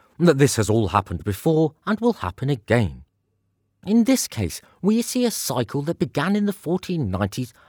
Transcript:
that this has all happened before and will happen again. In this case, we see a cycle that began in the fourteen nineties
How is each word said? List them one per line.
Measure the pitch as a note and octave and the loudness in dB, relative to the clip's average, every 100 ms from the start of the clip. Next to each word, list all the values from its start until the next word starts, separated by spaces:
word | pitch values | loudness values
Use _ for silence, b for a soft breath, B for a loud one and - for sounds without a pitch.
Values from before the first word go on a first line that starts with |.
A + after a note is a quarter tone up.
| b - | b 2
that | F3 C#3 | 2 6
this | C#3 - | 4 4
has | G#2 | 2
all | A2 G2 | 2 2
happened | G2+ - F2 | 0 -2 -4
before | - G2 - D#3 D#3 - - | -6 -2 0 2 0 -2 -6
and | G#3+ | -2
will | A#3 | -2
happen | - F#2 - C3+ | -2 -6 -4 -4
again. | B2+ - A#2 F#2 B1+ - _ _ _ _ _ _ _ - | -4 0 0 0 -4 -18 _ _ _ _ _ _ _ 0
In | A3+ | 2
this | A3+ C4 - | 4 2 0
case, | - F2+ - b b | -4 -4 -6 b b
we | F#3 A3+ | 0 0
see | - B3+ | 0 -2
a | A#3+ | -2
cycle | - - B2+ A#2 C#3 | -2 -4 -2 -2 -4
that | D3 E3 | -4 -2
began | C#3+ C#3+ E3 | -2 -2 0
in | G#3 G#3 | 0 0
the | |
fourteen | - D3 F3+ - F3 G#2+ | -2 -4 -4 -2 -4 -2
nineties | F#2 G2+ - B2 b | -2 -2 -4 -10 b